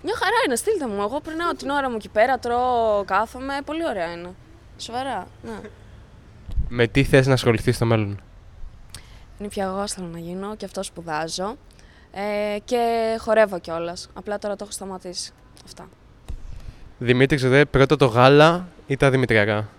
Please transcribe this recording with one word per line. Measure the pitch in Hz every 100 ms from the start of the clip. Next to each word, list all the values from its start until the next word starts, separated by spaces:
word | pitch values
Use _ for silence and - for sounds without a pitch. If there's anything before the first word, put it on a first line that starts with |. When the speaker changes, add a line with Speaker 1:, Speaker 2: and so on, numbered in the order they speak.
Speaker 1:
μια | 294 480
χαρά | 370 466 -
είναι, | 233
στείλτε | - 427 262
μου. | 202
Εγώ | 208 277
περνάω | 320 320 339
την | 311 262
ώρα | 285 269
μου | 226
εκεί | -
πέρα, | 214 247 262
τρώω, | 240 240 254 240 226 208
κάθομαι, | 190 190 220 254 269 277
πολύ | 285 311 330
ωραία | 208 165
είναι. | 170 180 190 - - - -
Σοβαρά, | - 233 269 214 - -
ναι. | 226 214 214 - - - - - - - - - -
Speaker 2:
Με | 120 117
τι | 139
θες | 131 139 131
να |
ασχοληθείς | 131 123 110 - 117
στο |
μέλλον; | 117 113 101 101 - - - - - - - - - - - -
Speaker 1:
Νηπιαγωγός | 208 208 190 190 202
θέλω | 190 175
να | 165
γίνω | 170 180 202 214
και |
αυτό | 190 196
σπουδάζω. | 196 - 170 151 160 175 190 226 - - - - -
Ε, | 185 208 208 208 208
και | - 240 233 233 226 226
χορεύω | 226 220 208 180
κιόλας. | 170 165 170 180 -
Απλά | - 190 208
τώρα | 208 196
το |
έχω | 202
σταματήσει. | - 196 180 180 175 - _ - -
Αυτά. | - - 160 _ - - - - - - - - - -
Speaker 2:
Δημήτρης | 120 123 135 151
ρωτάει, | 127 135 147
πρώτα | 143 135 147
το | 135
γάλα | 113 127 143 156 175 180 - -
ή | 139
τα | 143
δημητριακά; | 131 127 110 101 107 107